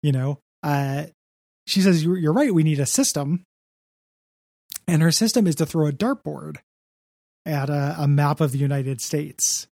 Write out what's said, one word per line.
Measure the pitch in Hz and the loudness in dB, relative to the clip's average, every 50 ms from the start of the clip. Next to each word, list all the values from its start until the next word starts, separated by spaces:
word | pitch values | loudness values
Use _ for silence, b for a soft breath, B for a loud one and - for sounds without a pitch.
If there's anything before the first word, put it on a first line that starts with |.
You | - 147 139 | 0 0 0
know, | 127 127 139 143 - _ _ _ _ - | 0 -2 -4 -6 -6 _ _ _ _ -4
uh, | 151 143 143 139 139 135 143 151 - _ _ _ _ _ _ _ _ _ _ _ - | -2 -2 0 0 -2 -4 -6 -8 -10 _ _ _ _ _ _ _ _ _ _ _ -4
she | - 196 | 0 2
says, | 185 196 180 165 151 | 4 4 4 4 2
"You're, | 165 180 185 | 0 0 0
you're | 165 151 156 | 0 2 2
right. | 226 294 277 196 | 2 2 4 4
We | 165 156 | 4 4
need | 156 151 139 | 4 2 0
a | 139 - | -2 0
system." | - - 269 - - 151 143 139 170 180 - _ _ _ _ _ _ _ _ _ _ _ _ _ _ _ _ _ _ _ _ _ _ _ _ _ - - _ | 0 0 0 0 0 -4 -4 -2 -4 -4 -6 _ _ _ _ _ _ _ _ _ _ _ _ _ _ _ _ _ _ _ _ _ _ _ _ _ -18 -10 _
And | - 175 156 | 0 2 4
her | 160 165 160 | 4 4 4
system | - 220 226 - 247 214 180 | 2 0 2 2 2 2 2
is | 156 | 2
to | - 160 | 0 -2
throw | 143 - 165 156 147 | -2 0 0 0 0
a | 143 | 0
dartboard | 131 202 240 277 226 _ 151 151 - - 78 - - _ _ _ _ _ _ _ _ _ _ _ _ _ _ _ _ _ | -2 -2 -2 -2 -4 _ -10 -10 -10 -12 -14 -14 -16 _ _ _ _ _ _ _ _ _ _ _ _ _ _ _ _ _
at | 180 156 143 135 139 | -4 -4 -2 -2 -2
a, | 147 143 139 143 160 165 | -2 -2 -2 -2 -4 -2
a | 151 143 | 0 2
map | 143 143 147 143 147 - | 4 4 4 2 2 2
of | 160 143 | 0 -2
the | 127 135 | 0 -2
United | 143 139 143 139 131 131 135 120 | -2 -2 -2 -2 -4 -4 -6 -6
States | - - - 147 151 151 - - - - - - - _ _ | -6 -6 -4 -4 -4 -6 -4 -2 -2 0 0 -2 -6 _ _